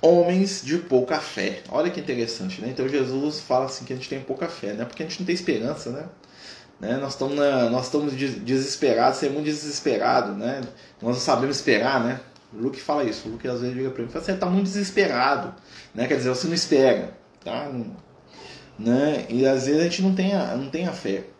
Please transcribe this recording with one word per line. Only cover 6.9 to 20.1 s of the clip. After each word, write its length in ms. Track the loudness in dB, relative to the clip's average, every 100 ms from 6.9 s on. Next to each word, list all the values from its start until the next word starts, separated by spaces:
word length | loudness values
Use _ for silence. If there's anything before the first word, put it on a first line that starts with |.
| -4
Nós 160 | -4
estamos 220 | -4 -2 2
na, 340 | 4 4 2
nós 160 | 2 0
estamos 280 | 0 0
des-, 260 | -2 -4 -4
desesperados, 800 | 0 0 0 0 2 6 4 2
você 80 | -2
é 20 |
muito 160 | -2 -2
desesperado, 880 | -4 -6 -4 0 2 4 2 2
né? 280 | -4 -4 -4 -8 -12 -20 -8
Nós 160 | -4 -2
não 60 |
sabemos 360 | 2 2 2 -2
esperar, 460 | 2 4 4 2
né? 180 | 0 -4 -10 -20 _
O 80 | -6
Luke 160 | -4 -4
fala 240 | -2 0
isso, 240 | 0 -2 -8
o 40 |
Luke 140 | -8 -6
às 140 | -4
vezes 160 | -4 -4
liga 140 | -4
pra 140 | -4
mim 40 | -6
e 40 |
fala, 120 | -6
"Você 100 | -4
tá 120 | -2 2
muito 180 | 2
desesperado", 880 | 2 -2 -2 2 2 4 2 2 -2 -10 -20 -20 -14
né? 140 | -4 0
Quer 80 | 2
dizer, 140 | 2
você 180 | 0 0
não 60 |
espera, 640 | -2 4 6 6 6 0 -12 -20 _
tá? 260 | -8 -6 -6 -6 -8 -10 -20 -20 -20 -20 -20 -20 -20 -6
Né? 460 | 2 4 4 0 -2
E 180 | 2 4
às 200 | 4 4
vezes 160 | 2
a 20 |
gente 180 | 2 2
não 140 | 2